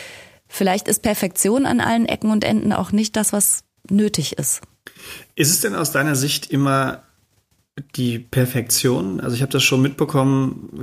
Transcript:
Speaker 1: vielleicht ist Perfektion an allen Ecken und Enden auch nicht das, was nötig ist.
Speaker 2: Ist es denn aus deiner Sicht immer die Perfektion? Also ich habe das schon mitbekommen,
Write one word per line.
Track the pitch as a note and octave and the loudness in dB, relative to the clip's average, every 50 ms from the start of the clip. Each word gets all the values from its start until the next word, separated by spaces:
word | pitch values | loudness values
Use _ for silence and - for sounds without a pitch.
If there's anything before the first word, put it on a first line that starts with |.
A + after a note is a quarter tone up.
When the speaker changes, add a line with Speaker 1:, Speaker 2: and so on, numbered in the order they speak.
| - - - - - - - _ _ _ | -18 -18 -18 -20 -20 -20 -20 _ _ _
Speaker 1:
vielleicht | - - G3+ F#3+ F3+ G#3+ - - | -4 0 0 2 2 0 0 -2
ist | - - - | -2 0 0
Perfektion | A3+ - - - F#3 - - - G3 A3 C4+ C#4 | 0 0 0 -2 -2 -2 0 0 2 2 2 2
an | - B3 A#3+ | 2 2 0
allen | - - A3+ A#3 A3+ | 2 2 2 2 2
Ecken | - - - - G#3+ | 0 0 -2 0 0
und | G#3+ G#3+ G#3 | 0 2 2
Enden | - G#3+ G#3+ - G#3+ - | 2 0 0 0 0 0
auch | - F#3+ - - | -2 -2 -2 0
nicht | G#3 A3 G#3+ - | 0 0 0 -2
das, | G#3+ G#3 - - | -2 -2 0 0
was | G#3 G3+ - - - - _ _ _ - - | 0 0 0 -2 -2 -6 _ _ _ -6 0
nötig | F#3+ G3+ G#3+ G#3 G#3 - D3 - - - | 2 2 2 2 0 -2 -4 -4 -4 -4
ist. | D#3 - - - - - _ _ - - - - - - - - - - _ | -4 -4 -4 -6 -8 -12 _ _ -20 -20 -20 -20 -18 -18 -18 -18 -20 -8 _
Speaker 2:
Ist | - D#3 C#3+ | 0 2 2
es | F3+ - | 2 2
denn | - G#3+ G3+ | 0 -2 -2
aus | E3+ E3 C#3+ - | -2 -2 0 0
deiner | C#3 C#3 D#3 D3 | 2 2 2 2
Sicht | B2+ C3+ D3+ - - - - | 0 0 0 -2 -4 -4 -2
immer | - C#3 C#3 C#3 C3+ C3+ C3+ C3 - - - _ _ _ _ _ _ _ _ _ _ _ _ _ _ - - _ - | 0 0 2 2 2 2 0 -2 -4 -8 -12 _ _ _ _ _ _ _ _ _ _ _ _ _ _ -16 -16 _ -6
die | - B2+ A#2+ A#2 A#2 | -4 -2 -2 -2 -4
Perfektion? | A#2+ - - C3 B2+ B2 - B2+ A2 - - - - C3 B2 D3 F3 G3 F#3+ E3 | -6 -4 0 0 0 2 0 -2 -2 -2 0 0 2 2 2 0 0 -2 -4 -4
Also | - C3 A#2+ | -4 -4 -2
ich | A#2+ C#3 | -2 -2
habe | C3 - | 0 0
das | C#3 - | 2 2
schon | - C#3 C3 C3 | 4 4 4 4
mitbekommen, | C#3 C#3 - D#3 C#3 - C#3 C3 C3+ C#3 C3+ C3+ C3 - - - - - - | 2 2 0 -2 0 2 2 4 4 2 2 0 -2 -4 -6 -10 -14 -12 -8